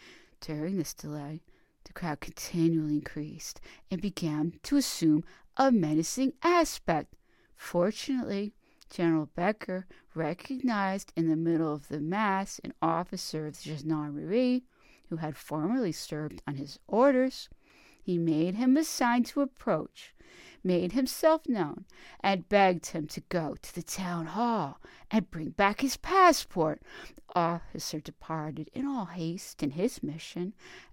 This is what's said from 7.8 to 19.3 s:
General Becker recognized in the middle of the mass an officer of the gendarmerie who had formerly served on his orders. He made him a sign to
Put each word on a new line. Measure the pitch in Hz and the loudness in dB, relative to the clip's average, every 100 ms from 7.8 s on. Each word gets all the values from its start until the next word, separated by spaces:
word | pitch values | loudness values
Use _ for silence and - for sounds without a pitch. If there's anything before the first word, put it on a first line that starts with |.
| 185 214 - 254 - 196 208 - _ _ - | 2 0 -4 -2 -2 -4 -6 -10 _ _ -14
General | - 170 160 147 | 0 2 2 0
Becker | - 180 214 - 185 185 - _ | -2 0 -2 -6 -8 -8 -20 _
recognized | 160 156 180 - 262 247 208 190 196 - - | -4 -4 -4 -8 -2 0 2 0 -2 -4 -2
in | 165 | 0
the | |
middle | 160 165 165 160 | 2 2 2 0
of | 151 - | -2 -6
the | 151 | -6
mass | 151 196 214 190 196 - | -2 0 0 0 -4 -8
an | - - | -14 -2
officer | 165 165 180 185 - 156 151 | 0 0 -2 -8 -6 -6 -6
of | 147 | -10
the | 147 | -10
gendarmerie | 151 156 156 147 147 156 220 247 254 - _ _ _ - | -6 -2 -2 -4 -6 -2 2 2 0 -2 _ _ _ -10
who | 165 | -6
had | 160 151 | -4 -6
formerly | - 151 160 262 202 | -6 -2 0 0 0
served | 156 - 151 151 - - | -4 -8 -8 -8 -8 -8
on | |
his | 135 143 - - | -8 -10 -14 -2
orders. | 208 277 254 262 - - - _ _ - - | 4 6 6 2 -2 -14 -20 _ _ -20 -10
He | - 175 | -2 0
made | 165 156 175 | 2 2 0
him | 202 254 277 | 2 4 4
a | |
sign | 311 - 240 240 | 2 0 2 4
to | 240 | 2